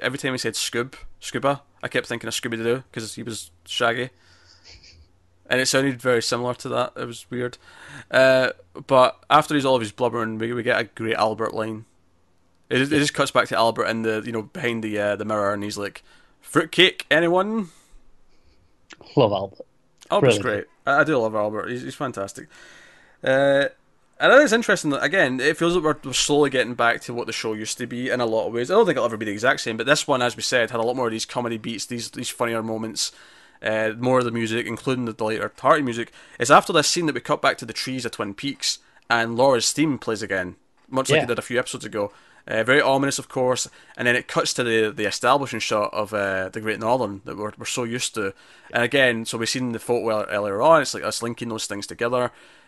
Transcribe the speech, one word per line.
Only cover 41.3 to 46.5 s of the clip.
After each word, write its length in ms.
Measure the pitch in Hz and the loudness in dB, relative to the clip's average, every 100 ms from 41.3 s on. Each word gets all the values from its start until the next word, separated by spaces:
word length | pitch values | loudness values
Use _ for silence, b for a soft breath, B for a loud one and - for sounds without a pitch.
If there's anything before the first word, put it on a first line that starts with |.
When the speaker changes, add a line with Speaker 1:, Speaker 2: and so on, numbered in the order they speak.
| 113 | -4
Speaker 1:
a 40 | |
few 160 | - 120 | -2 -4
episodes 260 | 127 127 | -4 -6
ago. 280 | 110 104 101 b b b - | -8 -6 -6 b b b -6
Uh, 140 | 110 | -2
very 160 | 113 139 | 4 4
ominous, 360 | 120 135 139 135 | 4 2 0 -4
of 80 | 127 | -6
course, 400 | - 127 123 - B B - | -2 0 0 -4 B B -4
and 120 | 123 | 0
then 80 | 120 | 0
it 100 | - | 0
cuts 260 | - - | -2 -2
to 100 | - | -2
the, 260 | 123 113 110 | 0 2 2
the 140 | 101 104 | 0 -4
establishing 540 | - 120 139 131 110 | 0 2 2 2 -6
shot 320 | - 107 104 | -2 0 -2
of, 180 | - 104 | -4 -4
uh, 360 | 107 98 95 | -2 -2 -2
the 120 | 95 | -4